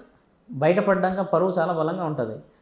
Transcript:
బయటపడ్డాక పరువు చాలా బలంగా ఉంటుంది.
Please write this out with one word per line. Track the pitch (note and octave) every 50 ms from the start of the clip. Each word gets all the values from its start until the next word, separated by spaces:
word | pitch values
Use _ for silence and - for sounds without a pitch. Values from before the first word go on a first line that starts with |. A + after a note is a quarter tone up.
| - - _ _ _ _ _ _ _ -
బయటపడ్డాక | B3 C3 C#3 D#3 F3+ G3+ G3 G3 F#3+ F#3 F3+ F#3 F#3 G3
పరువు | F#3+ - - D#3+ F3+ F#3+ E3 F3
చాలా | D#3+ F3 F3
బలంగా | D#3+ D#3 D#3+ F3 F#3 F3+
ఉంటుంది. | D#3 D3+ C3+ A#2+ A2 G#2+ D3 - _ _ _